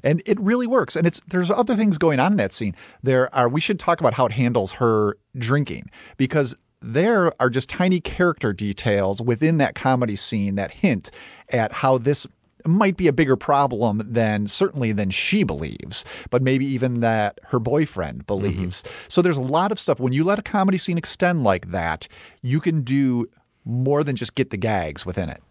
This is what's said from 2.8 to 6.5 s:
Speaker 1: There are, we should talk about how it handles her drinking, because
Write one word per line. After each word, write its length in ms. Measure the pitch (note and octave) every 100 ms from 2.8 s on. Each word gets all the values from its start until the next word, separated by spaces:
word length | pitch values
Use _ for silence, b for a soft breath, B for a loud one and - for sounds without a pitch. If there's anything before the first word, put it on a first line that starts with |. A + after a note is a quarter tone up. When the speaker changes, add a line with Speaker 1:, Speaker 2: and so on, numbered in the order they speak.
| B B
Speaker 1:
There 300 | B2+ B2+ C3
are, 160 | C3+ A#2+
we 100 | D3
should 180 | - G3
talk 220 | - E3+
about 140 | C3
how 100 | A#2
it 80 | B2
handles 400 | A#2 A#2+ A#2 F#2+
her 460 | - A#2+ A2 G#2 - _ C3
drinking, 540 | A2+ C#3+ C#3+ D#2 - B B -
because 380 | C3 D#3 C3